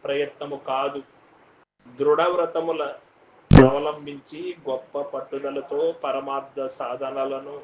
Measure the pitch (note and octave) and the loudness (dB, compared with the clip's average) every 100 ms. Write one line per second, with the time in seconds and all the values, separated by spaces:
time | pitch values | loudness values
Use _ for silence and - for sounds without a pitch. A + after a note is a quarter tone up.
0 | C#3 C#3 C#3 - C#3+ C#3 - C3+ C#3 C#3 | -2 -2 -2 -6 -10 -10 -4 -2 -2 -4
1 | C3+ _ - _ - _ _ _ B2 B2 | -14 _ -20 _ -20 _ _ _ -20 0
2 | C#3+ D3+ F3 F3+ E3 E3 E3 D#3 C#3+ - | 4 4 4 2 0 0 -2 -2 -4 -8
3 | - _ - - - - C3 C#3 D3+ D3 | -20 _ -20 -20 8 10 10 6 -2 -6
4 | C#3+ C#3+ - D3+ F3+ E3 C#3+ C3 - C#3+ | -12 -14 -16 -10 -10 -8 -6 -6 -6 -8
5 | C#3+ C3+ - C#3 C#3 C#3 C3+ C#3+ E3 E3 | -8 -10 -8 -8 -6 -8 -6 -2 -2 -2
6 | C#3+ C3 C#3 C#3 C3+ C#3 C3 - B2 B2+ | -4 -4 -4 -8 -6 -8 -8 -8 -8 -6
7 | C3+ C#3 C3+ C3+ C#3+ C#3+ | -6 -4 -4 -6 -10 -16